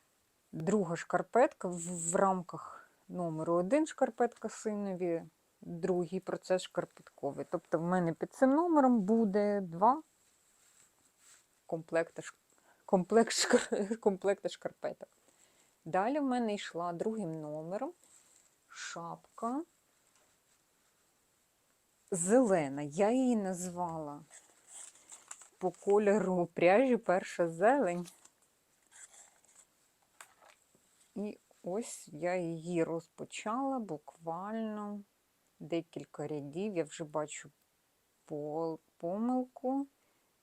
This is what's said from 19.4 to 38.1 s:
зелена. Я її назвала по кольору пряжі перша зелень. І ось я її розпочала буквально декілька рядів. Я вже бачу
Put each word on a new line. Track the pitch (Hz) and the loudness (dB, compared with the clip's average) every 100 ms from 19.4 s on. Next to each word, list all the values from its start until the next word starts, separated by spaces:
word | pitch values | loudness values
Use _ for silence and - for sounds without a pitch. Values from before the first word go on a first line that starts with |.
| 226 277 339 _ _ _ _ _ _ _ _ _ _ _ _ _ _ _ _ _ _ _ _ _ _ _ _ | -4 -4 -8 _ _ _ _ _ _ _ _ _ _ _ _ _ _ _ _ _ _ _ _ _ _ _ _
зелена. | 185 180 247 233 185 139 139 | -4 4 4 6 4 2 -4
Я | 147 156 202 | -4 0 2
її | 254 254 220 | 4 2 2
назвала | 190 175 180 175 170 160 151 143 156 - - _ - - - - - - - - - - | 0 -4 -6 -6 -4 -6 -8 -12 -16 -20 -20 _ -20 -20 -20 -20 -20 -20 -20 -20 -20 -6
по | 185 | -6
кольору | - 202 208 208 208 185 180 170 | -2 2 4 6 4 2 0 0
пряжі | - 170 208 262 226 | 4 6 6 6 2
перша | - 185 - - 170 | 2 0 0 -2 -2
зелень. | 165 208 285 185 175 170 - - _ _ _ _ _ _ - - - - _ _ _ _ _ _ _ _ - - _ - _ _ _ _ _ _ | 4 4 4 2 -2 -8 -16 -20 _ _ _ _ _ _ -20 -20 -20 -20 _ _ _ _ _ _ _ _ -20 -20 _ -20 _ _ _ _ _ _
І | 185 208 - _ _ | -8 -8 -10 _ _
ось | 175 196 240 - - | -6 -6 -6 -12 -14
я | 151 175 185 | -4 -2 0
її | 165 165 165 170 | -2 -4 -2 0
розпочала | 160 165 - - - - 214 240 269 269 | 0 -2 -8 -14 -14 -8 -4 -2 -2 -4
буквально | 202 151 - - 165 170 202 226 220 214 208 208 202 _ _ _ _ - | -6 -10 -12 -12 -8 -8 -6 -6 -6 -6 -8 -10 -14 _ _ _ _ -18
декілька | 151 170 165 147 139 - 147 | -6 -4 -4 -12 -12 -10 -8
рядів. | 151 139 160 214 175 | -6 -8 -6 -4 -4
Я | |
вже | 151 - | -6 -8
бачу | 151 151 151 - 147 _ _ _ _ _ _ | -6 -6 -6 -10 -18 _ _ _ _ _ _